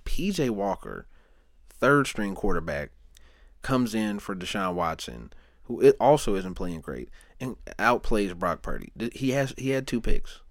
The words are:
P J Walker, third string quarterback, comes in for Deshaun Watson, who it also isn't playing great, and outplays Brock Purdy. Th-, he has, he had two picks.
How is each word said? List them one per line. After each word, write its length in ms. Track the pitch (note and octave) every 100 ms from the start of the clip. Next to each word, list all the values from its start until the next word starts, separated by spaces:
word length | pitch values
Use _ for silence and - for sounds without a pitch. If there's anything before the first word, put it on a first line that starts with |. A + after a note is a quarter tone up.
P 260 | - - F#3+
J 200 | F3+ B2+
Walker, 560 | G2+ G2+ F#2 - G1+ - - _ _ _ _ -
third 380 | - B2 C#3+ C3
string 280 | - G2+
quarterback, 560 | F#2 G2+ E2+ D#2+ D2 D2 - - - - - - -
comes 320 | - B2+ A#2
in 240 | A2 G#2+ G2+
for 160 | -
Deshaun 400 | F#2 F2+ G#2 F#2
Watson, 580 | F2 E2 D#2 - A#1 A1+ - - _
who 160 | - A#2
it 160 | C3+ -
also 340 | B2 D3+ -
isn't 200 | F#2+ F#2
playing 260 | F2+ F2+ E2
great, 300 | D2 B1 B1 - - -
and 180 | B2+ - - -
outplays 580 | A2 A#2+ - A2 G2 F2
Brock 260 | F2+ D#2+
Purdy. 300 | - A#1 - -
Th-, 180 | A#2 -
he 140 | C3
has, 240 | C3+ C3 -
he 140 | C3
had 160 | C3+ C3
two 140 | A#2
picks. 400 | G#2+ G#2 - - -